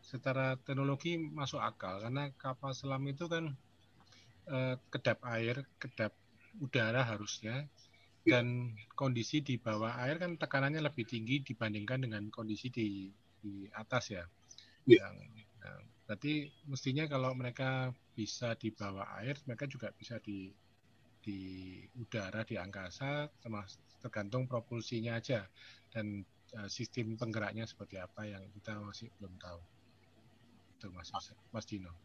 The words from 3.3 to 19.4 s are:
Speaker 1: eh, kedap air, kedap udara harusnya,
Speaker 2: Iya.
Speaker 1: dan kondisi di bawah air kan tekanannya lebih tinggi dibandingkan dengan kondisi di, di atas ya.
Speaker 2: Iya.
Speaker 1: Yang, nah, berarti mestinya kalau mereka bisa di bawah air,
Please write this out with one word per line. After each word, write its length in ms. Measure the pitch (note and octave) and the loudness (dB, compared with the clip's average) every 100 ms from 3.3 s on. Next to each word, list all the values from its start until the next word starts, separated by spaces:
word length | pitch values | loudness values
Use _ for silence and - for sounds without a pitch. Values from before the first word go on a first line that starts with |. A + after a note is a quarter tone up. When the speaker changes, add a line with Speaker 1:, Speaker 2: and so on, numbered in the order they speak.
| E3 D#3+ C3+ - - - - - - - - - | 0 0 -4 -12 -20 -20 -20 -20 -20 -20 -20 -2
Speaker 1:
eh, 260 | C3 C3 B2+ - | 0 2 0 -4
kedap 300 | B2+ - A2+ B2 | 2 4 4 2
air, 340 | A2+ A2+ B2+ C3+ - | 0 2 0 -4 -10
kedap 380 | C3 - G#2+ - - - - A3 | -10 -2 -2 -2 -20 -20 -20 -8
udara 460 | C#3 B2+ A2+ A#2+ A#2+ | 0 4 4 4 4
harusnya, 640 | G#2 G#2 - G#2+ B2 D3 - - - - - - | 0 -4 -4 -2 -2 -4 -12 -20 -20 -20 2 6
Speaker 2:
Iya. 160 | B2 | 8
Speaker 1:
dan 320 | A#2+ B2 B2 G#2+ - | 6 2 -2 -4 -8
kondisi 480 | - C3+ A#2+ A2 D3+ | 2 4 4 4 2
di 160 | C#3 B2 | 2 0
bawah 380 | A2+ G#2+ A2+ A#2+ | 2 2 2 0
air 160 | B2 E3 | 0 0
kan 180 | F3+ E3 | -2 -2
tekanannya 460 | D3+ C#3 C#3 D#3 | 2 4 4 2
lebih 240 | D3+ C3+ A2 | 0 0 -2
tinggi 400 | A#2 A2 C#3+ C3+ | -2 2 2 2
dibandingkan 560 | B2+ A2 G#2+ G#2 B2+ | -2 0 0 0 0
dengan 240 | B2+ G#2+ G#2 | 0 -2 -4
kondisi 400 | A2 A2 G#2 B2+ | -6 -4 -2 -2
di, 400 | B2 G#2+ G2 F#2+ G2+ - - | 0 0 0 -8 -12 -20 -12
di 320 | G#2 G2 G2 | -10 -8 -10
atas 380 | A2 G#2+ B2+ - | -10 -2 -2 0
ya. 140 | G2 F2 - - - - - | -6 -8 -14 -20 -20 -20 -2
Speaker 2:
Iya. 200 | - A#2 G2 | 12 12 12
Speaker 1:
Yang, 100 | G2 G2+ - - - | -10 -16 -18 -20 -14
nah, 180 | - F#2+ G#2 - | -14 -12 -18 -20
berarti 280 | - G#2 D3 D3+ D3 - C#3+ | -8 -4 0 0 -2 -10 -6
mestinya 400 | C3+ C3+ C3+ D#3 | -2 2 2 2
kalau 240 | C#3 B2+ | 2 2
mereka 600 | B2+ B2 A#2 C3 C3 C3 B2+ - | 0 -2 0 0 2 0 -4 -10
bisa 440 | - G#2 - A#2+ A2+ | -6 -4 -2 -2 0
di 140 | A2 | -2
bawah 340 | - G2+ G2 G2 F#2+ | -2 -6 -4 -6 -6
air, 160 | A#2+ C#3 | -4 -4